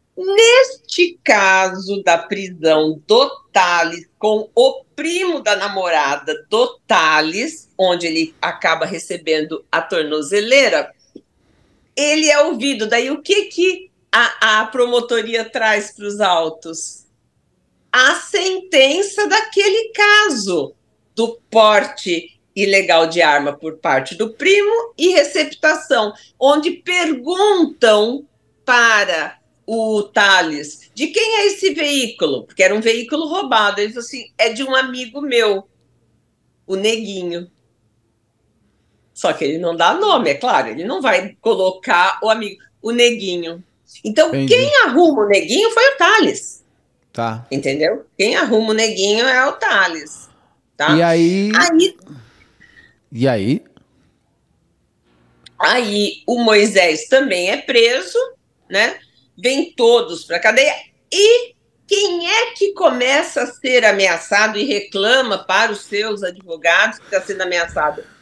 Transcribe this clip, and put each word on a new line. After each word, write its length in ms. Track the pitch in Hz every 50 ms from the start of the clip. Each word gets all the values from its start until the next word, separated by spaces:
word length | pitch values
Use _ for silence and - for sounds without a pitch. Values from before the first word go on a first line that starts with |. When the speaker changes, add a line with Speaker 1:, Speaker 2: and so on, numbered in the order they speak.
| _ _ -
Speaker 1:
Neste 1040 | - 370 381 392 427 453 466 480 523 523 508 - - _ - - - 359 349 - _ -
caso 800 | - 220 202 196 190 190 190 190 185 185 190 190 190 202 202
da 160 | 190 180 170 165
prisão 840 | - - 208 202 196 185 185 160 156 160 156 156 156 156 156 151 _
do 220 | - 214 247 277 277 - - _ _
Thales 540 | - 196 180 175 175 170 170 165 170 175 - _ _ -
com 320 | - 214 214 214 214 - -
o 300 | 233 254 - - - - _ _
primo 460 | - 294 330 349 359 381 359 320 269
da 160 | 220 208 208
namorada 880 | 190 196 202 190 190 185 175 165 151 147 139 147 143 - 156 156 - - -
do 280 | 214 226 254 247 - _ _
Thales, 840 | - 214 180 160 156 156 156 156 160 170 208 254 320 - - - _ _ -
onde 280 | 190 180 175 170 170
ele 280 | 165 160 165 160 160 - -
acaba 440 | - 175 165 - - 165 165 160 160
recebendo 800 | 180 202 160 - - 180 175 156 160 156 156 156 156 160 - - -
a 80 | - 165
tornozeleira, 1120 | 165 - - 165 151 147 151 156 147 139 196 208 208 233 262 277 262 214 165 147 143 - - _ _ _ - - _ _ _ _ _ _ _ _ _ _ _ _ _ _ -
ele 320 | 269 285 294 302 311 311 294
é 80 | 294 294
ouvido. 440 | 294 330 302 214 247 277 262 208 214
Daí 240 | 214 233 240 254 262
o 120 | 302 294
que 240 | - - 403 415 403
que 440 | - - 339 349 381 359 370 - _ _ _ _ _
a, 480 | - 226 233 - - - 220 220 214 214
a 60 | 220
promotoria 800 | 220 - 254 240 240 240 240 233 - 240 226 214 226 226 226 226
traz 480 | 220 - 240 220 220 214 208 202 - -
pros 260 | - 202 202 202 208
autos? 840 | 208 185 180 165 165 160 156 - - 165 160 160 - - - - _ _ _ _ _ _ _ _ _ _ _ _ _ _ _ _ _ _
A 240 | - 247 254 277 349
sentença 1120 | 339 - - - 359 359 381 381 370 - - 330 277 269 269 302 370 415 403 - 415 415 403
daquele 640 | - 440 440 427 - 381 392 415 381 453 440 440
caso 840 | - - 415 415 415 427 427 403 277 220 190 196 180 156 135 - - _ _ _ _ _ _ _ -
do 260 | - 233 226 - - _ -
porte 920 | 220 220 214 214 214 202 - - - - - 196 170 165 - - _ _ _ _ -
ilegal 520 | 196 202 202 196 196 185 170 170 165 165
de 160 | 160 165 170
arma 300 | 165 151 147 143 143 143 143
por 220 | - 156 160 156 -
parte 380 | - 139 135 135 135 - -
do 160 | - 226 220
primo 600 | - - 285 370 392 415 403 415 453 466 466 - _ -
e 120 | 302 370
receptação, 1000 | 370 320 285 285 - 330 302 302 - - - 311 311 311 - - 269 233 214 208 - - - _ _ -
onde 320 | 247 269 294 302 294 359
perguntam 1500 | 349 - - 349 359 359 339 320 294 247 240 302 359 370 403 427 392 359 320 - - - 240 220 214 208 208 226 254 285 - _ _ _ _ _ _ _ -
para 720 | - 247 240 233 226 220 208 196 185 170 160 147 - - _ _ _ _ _ _
o 380 | - 226 226 220 220 220 208
Thales, 880 | 202 - - 214 208 196 190 185 175 160 151 143 147 147 - - - _
"De 140 | - 214 285
quem 300 | - - 466 453 440 453
é 100 | 415 403
esse 260 | 403 - - 370 370
veículo?" 720 | 277 330 302 285 285 269 247 220 - - 175 151 135 - -
Porque 200 | - - - 185
era 100 | 185 208
um 60 | 220
veículo 480 | 220 226 226 240 233 240 311 311 330 294
roubado. 520 | 330 381 415 254 247 220 208 202 202 202
Ele 120 | 208 220
falou 120 | 233 240 233
assim, 280 | - 277 247 226 - _
"É 120 | - 220 233
de 140 | 220 226 277
um 100 | 262 262
amigo 460 | 262 247 254 254 254 254 226 233 285
meu, 480 | 285 285 247 233 226 208 196 190 - _ _ _ _ _ _ _ _ _ _ _ _ _ _ _ _ _ _ _ _
o 80 | - 190
Neguinho." 720 | 190 202 220 226 220 226 196 196 185 180 175 170 175 180 175 _ _ _ _ _ _ _ _ _ _ _ _ _ _ _ _ _ _ _ _ _ _ _ _ _ _ _ _ _ _ _ _ _
Só 180 | - - 170
que 120 | 156 - 160
ele 140 | 139 156 165
não 180 | 180 170 170
dá 180 | 165 175 175 269
nome, 360 | 359 427 415 349 262 226 156
é 40 | -
claro, 340 | - 240 254 202 180 - 113
ele 160 | 110 147 175
não 160 | 226 349 381
vai 360 | 269 233 196 185 190 202 - _
colocar 800 | - 226 214 185 185 185 185 - - - 190 175 180 190 - -
o 60 | - 220
amigo, 320 | 220 233 214 202 190 _ _ _ _ _
o 80 | - 220
Neguinho. 720 | 240 240 240 240 233 190 196 190 180 175 170 165 170 175 - _ _ _ _ _ - - -
Então, 240 | 214 214 302 320 330
Speaker 2:
Entendi. 240 | - - 269 - 466
Speaker 1:
quem 220 | 494 523 571 587 539
arruma 400 | 466 302 240 311 349 320 277 220
o 60 | 208 202
Neguinho 420 | 202 190 - - 240 370 440 453
foi 140 | 453 466 494 554 539
o 20 |
Thales. 680 | 539 - 370 427 440 311 - - - - - - - _ _ _ _ _ _ _ _ _ _
Speaker 2:
Tá. 340 | - 117 117 113 110 113 120 -
Speaker 1:
Entendeu? 540 | 135 135 127 139 135 139 156 - 453 - - _ _ -
Quem 160 | 190 226 -
arruma 360 | 370 330 214 226 214 220 220
o 40 | 214
Neguinho 500 | 220 226 214 196 185 190 202 208 226 247
é 200 | 262 254 254 262
o 60 | 285
Thales, 760 | - - 440 403 277 196 185 175 165 156 143 - - - - _ _ _ _ _ _ _ _ _ _
tá? 200 | - 147 156 -
Speaker 2:
E 60 | 165
aí? 500 | 170 170 165 170 170 170 185 196 202 208 220
Speaker 1:
Aí 420 | - 349 339 330 320 359 381 - _ - - 147 127 113 _ _ _ _ _ _ _ _ _ _ _ _ _ _ _ _ _
Speaker 2:
E 160 | - 113 127 135
aí? 340 | 120 104 98 113 151 220 - _ _ _ _ _ _ _ _ _ _ _ _ _ _ _ _ _ _ _ _ _ _ _ _ _ _ _ _ _ _ _ _ _ _ _ _ - _ -
Speaker 1:
Aí 640 | - 156 - 247 240 208 202 208 208 196 - - -
o 120 | - 247 240
Moisés 680 | 240 220 214 202 208 220 190 190 175 165 156 156 -
também 440 | - 262 269 277 262 185 180 175 185
é 60 | 226
preso, 600 | 277 - - 254 233 226 233 247 294 370 - - 480 523 494 - _ _ _ _ _ _ -
né? 300 | 185 196 226 247 - - _ _ _ _ _ _ _ -
Vem 340 | 180 254 269 277 - -
todos 520 | - - 233 233 240 233 196 160 170 156 -
pra 140 | - 165 175
cadeia. 340 | 220 220 226 254 277 294 285 - - _ _ _ _ -
E 420 | - 370 403 440 480 480 480 - _ _ _ _ _ _ _
quem 400 | - 403 403 403 359 349 349 349 349
é 180 | 415 453 480 466
que 200 | - - 392 403
começa 720 | - - 370 277 247 247 247 262 277 302 311 - - 277
a 40 | 240
ser 380 | - - - - 254 254 240 226
ameaçado 720 | 208 202 196 196 185 170 165 - - 208 202 214 214 214 208
e 60 | -
reclama 720 | - 214 202 202 - - 196 196 220 247 269 254 226 196 185
para 320 | - - 185 202 226 220
os 120 | 208 202 -
seus 380 | - 208 202 214 220 208 196
advogados 760 | 208 180 180 214 190 175 165 156 165 170 170 190 214 233 226 -
que 120 | - -
tá 100 | 202 185
sendo 220 | 180 - 190 185
ameaçado? 600 | 185 180 175 175 170 165 - 175 151 151 - - - _ _ _